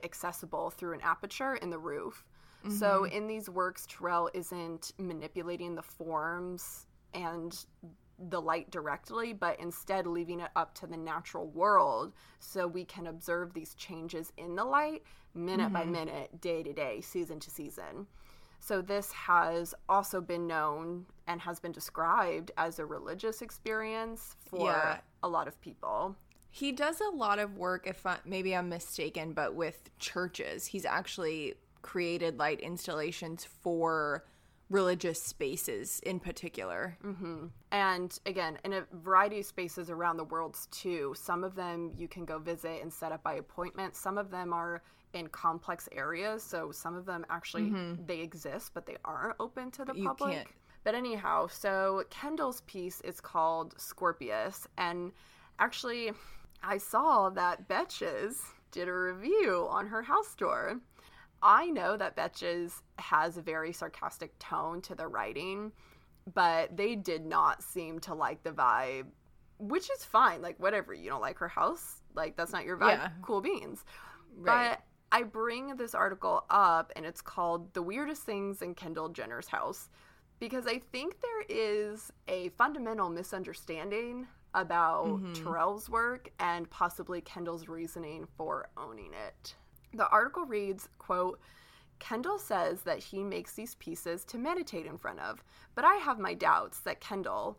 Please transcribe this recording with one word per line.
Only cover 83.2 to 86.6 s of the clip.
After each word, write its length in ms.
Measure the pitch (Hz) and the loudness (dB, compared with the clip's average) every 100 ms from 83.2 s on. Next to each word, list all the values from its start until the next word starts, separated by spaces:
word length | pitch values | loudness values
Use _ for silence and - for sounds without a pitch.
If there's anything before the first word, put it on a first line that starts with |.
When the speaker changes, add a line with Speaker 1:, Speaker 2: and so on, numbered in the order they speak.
| 185 190 180 - - 160 190 208 240 247 254 - - | -4 -6 -6 -8 -8 -6 -4 -2 -4 -6 -10 -16 -4
Speaker 1:
about 520 | 185 180 233 165 156 202 | -2 2 4 6 6 2
Speaker 2:
Mm-hmm. 260 | 196 185 | 0 -2
Speaker 1:
Turrell's 540 | 165 165 165 180 208 - | -4 -2 2 2 0 0
work 400 | 226 233 254 - - | 2 2 0 -8 -2
and 280 | 180 170 | 0 0